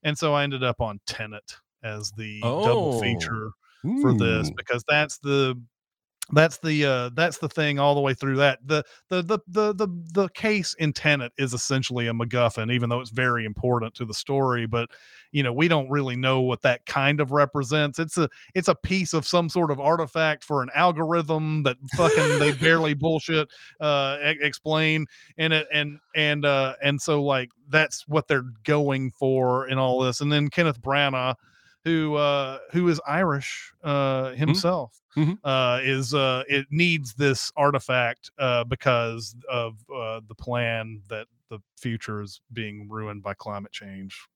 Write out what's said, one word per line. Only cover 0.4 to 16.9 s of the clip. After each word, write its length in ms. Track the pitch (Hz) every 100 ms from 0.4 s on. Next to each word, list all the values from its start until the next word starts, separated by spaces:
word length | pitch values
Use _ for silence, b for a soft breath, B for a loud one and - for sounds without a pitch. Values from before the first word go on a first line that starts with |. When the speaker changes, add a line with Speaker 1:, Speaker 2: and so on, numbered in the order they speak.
Speaker 1:
ended 180 | 143 135
up 160 | 127 117
on 180 | 113 101 -
Tenet 500 | - 107 107 - - _ _
as 300 | 113 107 104
the 280 | 104 110 107
double 500 | 117 143 220 - 170
Speaker 2:
Oh. 60 | 120
Speaker 1:
feature 520 | 110 113 82 113 110 - b b 139 254
for 100 | 285
this, 360 | 113 117 110 76
Speaker 2:
Mm. 60 | -
Speaker 1:
because 280 | - 120 -
that's 300 | 147 151 -
the, 420 | 139 139 131 127 117 _ _ _ _ _ -
that's 260 | 147 160 -
the, 260 | 165 151 143
uh, 240 | 131 123
that's 240 | 123 170 -
the 100 | 151
thing 280 | - 151 143
all 160 | 143
the 60 | 143
way 140 | 139
through 220 | 131 139 135
that. 220 | 143 131 131
The, 180 | 151 147 B _
the, 120 | 185
the, 180 | 170 208 196
the, 280 | 185 214
the, 140 | 196 208 175 165
the 140 | 170 190
case 440 | - 170 208 165 -
in 160 | 156
Tenet 380 | 139 156 147 120 -
is 140 | 135
essentially 540 | 120 - 135 127 123 117
a 60 |
MacGuffin, 580 | 117 117 123 120 113 110
even 160 | 123 117
though 100 | 120
it's 100 | 123
very 340 | 113 127 120
important 500 | 110 104 127 120 113 -
to 100 | 117
the 80 |
story. 520 | 107 - 139 135 123 113
But, 240 | 117 117 B B B B
you 100 | 147
know, 100 | 131
we 160 | 120 170
don't 220 | 160 131
really 260 | 143 135 123
know 240 | 131 131
what 220 | 127 120
that 240 | 139 123
kind 340 | -